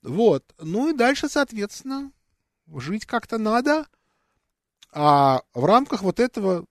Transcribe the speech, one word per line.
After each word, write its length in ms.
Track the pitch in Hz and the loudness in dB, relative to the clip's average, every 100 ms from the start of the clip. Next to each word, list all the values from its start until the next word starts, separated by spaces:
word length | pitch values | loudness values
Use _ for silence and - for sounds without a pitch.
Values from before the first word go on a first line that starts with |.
Вот. 400 | - 151 233 143 _ _ | -8 2 2 2 _ _
Ну 300 | 160 190 294 | -8 -2 -2
и 40 | |
дальше, 360 | 302 233 277 302 | 2 0 0 -2
соответственно, 800 | - 277 220 202 - 262 269 277 _ _ _ _ _ _ | -2 -2 -4 -10 -10 -12 -10 -12 _ _ _ _ _ _
жить 380 | 151 131 208 - | -12 -8 -8 -4
как-то 320 | 240 - 226 | -6 -4 -4
надо, 500 | 220 233 269 302 302 _ _ _ _ _ _ _ _ _ _ | 0 0 2 0 -2 _ _ _ _ _ _ _ _ _ _
а 500 | 156 147 143 139 131 - | 0 4 6 4 2 -2
в 120 | 123 139 | -2 4
рамках 380 | 226 277 220 | 4 2 -4
вот 160 | 190 170 | -4 -2
этого 460 | 247 - 196 180 175 | -2 -2 -2 -2 -6